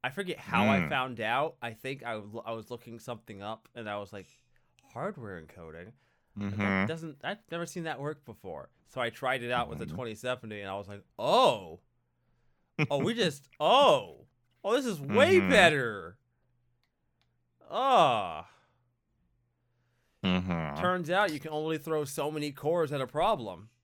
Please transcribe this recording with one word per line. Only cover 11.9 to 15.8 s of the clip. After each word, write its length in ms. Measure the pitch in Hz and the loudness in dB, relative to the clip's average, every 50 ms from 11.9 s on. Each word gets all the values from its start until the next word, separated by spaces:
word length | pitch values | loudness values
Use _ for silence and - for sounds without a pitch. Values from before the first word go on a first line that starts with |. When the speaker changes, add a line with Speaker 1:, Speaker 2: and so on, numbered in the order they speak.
| _ _ _ _ _ _ _ _ _ _ _ _ _ _ _ _ _ - 151 - | _ _ _ _ _ _ _ _ _ _ _ _ _ _ _ _ _ -2 -2 0
Speaker 1:
Oh, 80 | 143 143 - | 0 0 0
we 80 | - 233 | 0 0
Speaker 2:
<laughs> 100 | 233 214 | 2 0
Speaker 1:
just, 240 | 165 139 - - _ _ _ | 0 -2 -4 -18 _ _ _
oh. 680 | 151 165 226 269 285 233 156 127 101 87 71 64 71 _ _ _ _ _ _ _ - | 4 6 8 8 10 8 8 6 2 -6 -14 -20 -20 _ _ _ _ _ _ _ -2
Oh, 80 | 190 226 | 0 0
this 120 | 277 269 | 0 0
is 120 | 240 196 147 | -2 -4 -4
way 360 | 143 139 208 226 285 349 381 | -6 2 6 6 8 8 8
Speaker 2:
Mm-hmm. 140 | 370 294 285 | 6 6 8
Speaker 1:
better." 680 | 277 214 180 170 156 143 | 8 8 8 8 6 4